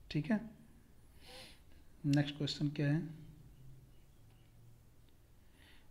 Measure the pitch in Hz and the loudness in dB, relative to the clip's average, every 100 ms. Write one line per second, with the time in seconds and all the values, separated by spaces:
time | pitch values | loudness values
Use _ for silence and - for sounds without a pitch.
0 | - 151 - 208 - - - - - - | -4 0 4 2 0 -12 -20 -20 -20 -20
1 | - - - - - - - - - - | -20 -20 -16 -16 -16 -18 -20 -20 -20 -4
2 | 151 143 143 - 143 - 147 147 143 151 | 4 4 4 2 -2 0 0 2 4 4
3 | 170 - - - - - - - - - | 2 -6 -14 -16 -18 -18 -18 -18 -18 -20
4 | - - - - - - - - - - | -20 -20 -20 -20 -20 -20 -20 -20 -20 -20
5 | - - - - - - - - - | -20 -20 -20 -20 -20 -20 -20 -20 -6